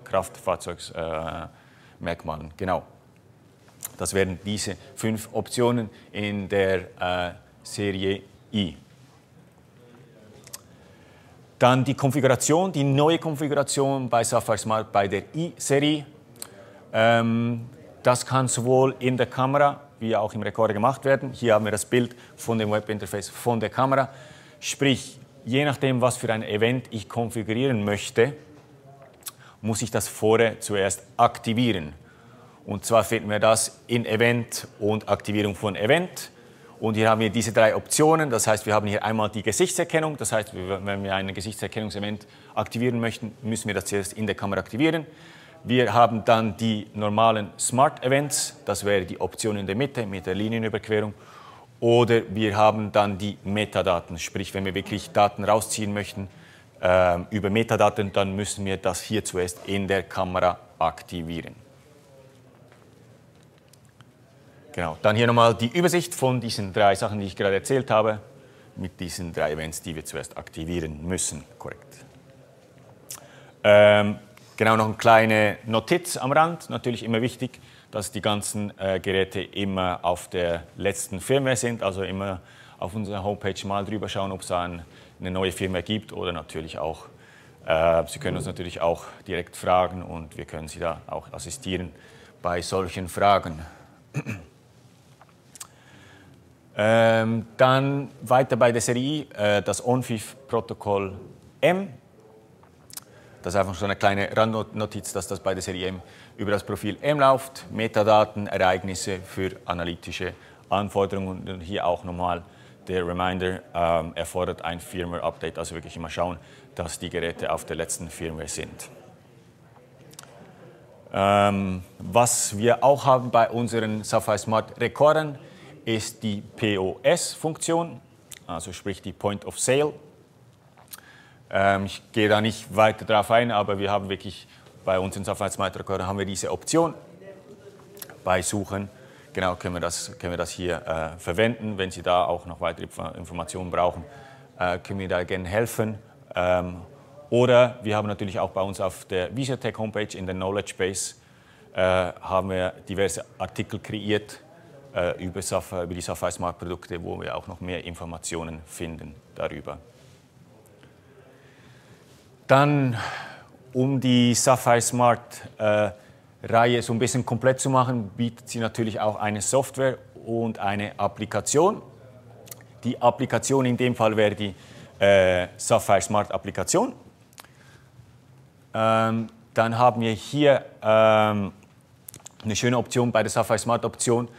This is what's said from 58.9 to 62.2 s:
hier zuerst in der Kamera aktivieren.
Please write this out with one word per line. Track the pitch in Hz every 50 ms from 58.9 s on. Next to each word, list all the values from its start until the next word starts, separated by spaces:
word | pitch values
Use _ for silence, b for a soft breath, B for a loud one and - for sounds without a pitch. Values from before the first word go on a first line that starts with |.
| 87 -
hier | - - 107 104 -
zuerst | - - 92 90 90 - - -
in | - 98 98 98 90
der | 98 95
Kamera | 90 - - 98 92 90 92 92 90 90 87 - - - - -
aktivieren. | 80 80 80 - - - 92 87 82 82 85 82 - - - - - - - - - - - - - - - 135